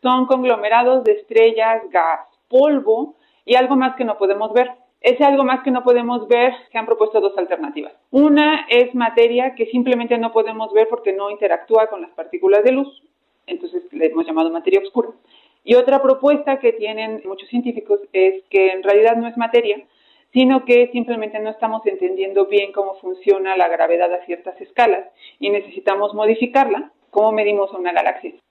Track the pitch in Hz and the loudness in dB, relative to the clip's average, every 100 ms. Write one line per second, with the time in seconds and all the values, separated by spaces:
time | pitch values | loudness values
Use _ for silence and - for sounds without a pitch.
0 | 254 254 254 262 254 226 208 226 247 262 | 2 0 2 0 2 0 2 2 4 2
1 | 220 208 - 226 226 220 220 226 196 185 | 2 0 0 4 4 4 0 0 -2 -2
2 | 165 160 - _ _ 254 294 277 208 220 | 0 -2 -6 _ _ 4 4 2 0 -2
3 | 285 - _ _ - 247 254 269 254 254 | -2 -12 _ _ 0 2 4 2 0 -2
4 | 240 202 196 196 214 220 247 - _ _ | -6 -2 -2 -2 -2 0 -2 -4 _ _
5 | - 254 285 277 262 262 269 247 247 247 | -2 2 2 2 0 -2 -2 -2 2 2
6 | 233 240 208 240 247 247 _ 226 226 220 | 0 -6 0 2 2 -2 _ -8 -4 0
7 | 214 214 196 196 180 175 151 151 143 _ | -2 -2 -6 -4 -6 -6 -8 -12 -14 _
8 | _ 262 302 294 302 311 - 240 247 247 | _ 2 4 4 2 0 0 2 2 0
9 | 233 226 233 240 262 254 226 247 247 247 | -2 2 2 2 -2 -4 -4 -2 0 -2
10 | 240 240 226 226 214 220 220 208 226 226 | 0 -2 0 -2 -2 -6 -2 0 0 0
11 | 202 190 202 208 208 170 - 220 220 208 | -4 -4 -6 -4 -2 -2 0 0 0 -4
12 | 165 - 160 180 190 202 220 262 277 _ | -14 -14 -12 -4 2 4 4 0 -4 _
13 | _ _ _ _ - 349 - 359 - - | _ _ _ _ -12 -12 -8 -10 -12 -2
14 | 160 160 165 160 165 165 165 190 196 247 | -2 0 -4 -2 -2 -2 0 0 -2 -6
15 | - - _ _ _ _ - 247 247 277 | -6 -8 _ _ _ _ 0 2 4 2
16 | 269 262 269 294 294 269 247 226 214 220 | 2 2 2 0 0 0 0 -2 -6 -8
17 | 220 220 190 196 - 240 247 233 - 202 | -8 -10 -12 -14 -8 -6 -6 -8 -4 -4
18 | 202 190 190 190 _ 196 190 190 190 202 | -2 0 0 0 _ 0 2 0 2 4
19 | 226 233 233 233 233 240 226 208 - _ | 4 2 -4 -6 0 0 0 -4 -8 _
20 | _ _ _ 254 254 262 254 240 247 247 | _ _ _ 0 2 2 4 4 4 0
21 | 240 233 214 214 214 214 226 220 208 190 | -6 -6 -6 -8 -8 -6 -6 -2 -4 -4
22 | 185 190 190 196 196 202 196 202 196 190 | -4 -4 -2 0 0 0 -2 -4 -6 -6
23 | 185 185 - 196 190 190 175 170 165 170 | -10 -4 0 0 0 0 0 2 0 2
24 | 175 180 180 175 - 185 196 - 240 185 | 0 -2 -8 -12 -12 -16 -12 0 2 2
25 | - _ - _ 202 202 196 190 202 196 | -4 _ -20 _ -4 -2 -4 -6 -4 -2
26 | 202 208 214 226 240 269 269 214 294 _ | -2 -2 0 0 0 0 0 -2 -6 _
27 | _ - 214 214 208 208 196 196 180 175 | _ 0 0 0 -2 -2 -4 -6 -4 -2
28 | - - 170 - _ | -2 -4 -12 -18 _